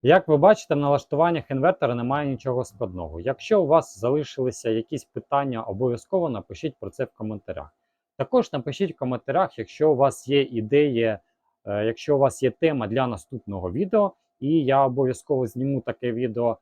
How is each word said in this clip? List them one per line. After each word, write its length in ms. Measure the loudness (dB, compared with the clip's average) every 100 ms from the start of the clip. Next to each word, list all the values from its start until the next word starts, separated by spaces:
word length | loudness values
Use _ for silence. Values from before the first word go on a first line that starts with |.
Як 260 | 6 4 6
ви 100 | 6
бачите, 380 | 6 4 2 0
в 20 |
налаштуваннях 720 | 2 0 0 0 2 0 -4
інвертора 440 | 0 0 2 -2 -2
немає 340 | -2 -2 -2
нічого 360 | -4 -4 -4 -6
складного. 560 | -8 -8 -8 -10 -6
Якщо 420 | -6 -6 0 2
у 40 | 4
вас 320 | 2 2 -6
залишилися 680 | -2 -2 -4 -4 -4 -4 -2
якісь 340 | -2 -4 -10
питання, 600 | -10 -14 -2 -2 -2 -6
обов'язково 680 | -8 -2 -2 -2 _ -2 0
напишіть 460 | -4 -10 -10 -10 -8
про 100 | -14
це 140 | -8
в 100 | -8
коментарях. 560 | _ -8 -8 -10 -12 -12 _ _ _ _ -10
Також 360 | 0 0 0
напишіть 420 | -6 -8 -4 -6 -4
в 40 |
коментарях, 600 | -6 -6 -2 -2 -2 -4
якщо 320 | -12 0 2
у 40 | 4
вас 320 | 2 0 0
є 140 | 0
ідеї, 640 | 2 -4 2 2 4 2 0
е, 140 | -2 _ _ _ _ -6
якщо 500 | -2 -2 -4 0 2
у 40 |
вас 240 | 2 2
є 80 | -2
тема 360 | 2 0 0 -2
для 200 | -2 -2
наступного 640 | -4 -12 -14 -10 -6 -6
відео, 420 | -4 0 2 2 -2 _ _
і 260 | 0 2 4
я 200 | 4 4
обов'язково 640 | 2 0 -2 -2 -2 -2
зніму 340 | -4 -4 -2
таке 300 | -6 -6 -4
відео. 460 | -2 -4 0 -2 -2